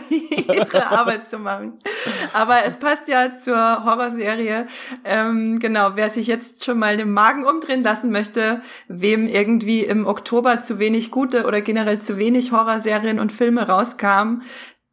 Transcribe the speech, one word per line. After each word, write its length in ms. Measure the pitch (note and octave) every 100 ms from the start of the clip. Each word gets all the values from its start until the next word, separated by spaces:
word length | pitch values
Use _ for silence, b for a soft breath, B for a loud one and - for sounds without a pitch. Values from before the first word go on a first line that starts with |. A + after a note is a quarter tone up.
| -
<laughs> 0 |
ihre 800 | D#4 D#4+ G3 - G3 G#3+ F#3+ -
Arbeit 420 | G#3+ A#3 G#3+ A3+
zu 100 | A3
machen. 360 | G3+ G3 G#3+ - G4 A4 B G3+ D4
Aber 320 | G#3+ A3+ A#3+ G3+
es 120 | -
passt 300 | D4 D4 D4+
ja 280 | C4 B3+ B3+
zur 480 | - A#3 A3+ A3
Horrorserie. 840 | A3 A3+ A#3+ A#3 G#3 A3+ A3+ A3 A#3+ B B B3+
Ähm, 540 | G3 G#3+ A3 A3+ A3 A3+
genau, 320 | A3+ A3 G3 F#3+
wer 120 | G#3+
sich 200 | A3+ A3+
jetzt 360 | A3+ - -
schon 140 | - A#3
mal 180 | G#3+ G#3
den 160 | G#3+
Magen 320 | G3+ A3 C#4+
umdrehen 380 | C4+ D#4+ D#4+ C4
lassen 280 | A3+ G#3+ B3
möchte, 520 | G#3 G#3 A#3 A3 A#3 B B B
wem 400 | F3 G3 A3 A3+
irgendwie 560 | G3 G#3 A#3 G#3 A3+
im 220 | - G#3+ G3
Oktober 560 | G3+ - A#3+ B3 A#3
zu 160 | - G3+
wenig 320 | G#3+ A3+ A3+
gute 340 | B3+ C4+ B3
oder 160 | A3+ G#3
generell 380 | G#3+ A3 G#3+ G#3
zu 180 | - G3
wenig 360 | A3 B3 B3
Horrorserien 680 | A#3 A3+ A3 G#3+ G#3+ A3 A3
und 120 | G#3+
Filme 340 | - A#3+ A#3+ G#3+
rauskamen, 760 | F#3+ B3 - G3+ G3 G#3+ A#3 B B B B _